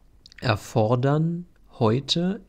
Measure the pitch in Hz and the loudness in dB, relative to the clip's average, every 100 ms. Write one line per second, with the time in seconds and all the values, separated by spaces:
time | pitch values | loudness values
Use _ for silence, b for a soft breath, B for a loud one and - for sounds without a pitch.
0 | _ _ - - 120 104 - - 110 123 | _ _ -20 -8 -2 -2 -2 0 2 2
1 | 135 151 160 170 175 - - - 113 117 | 2 2 0 -4 -10 -20 -20 -2 2 2
2 | 143 170 175 208 | 0 -2 -2 -4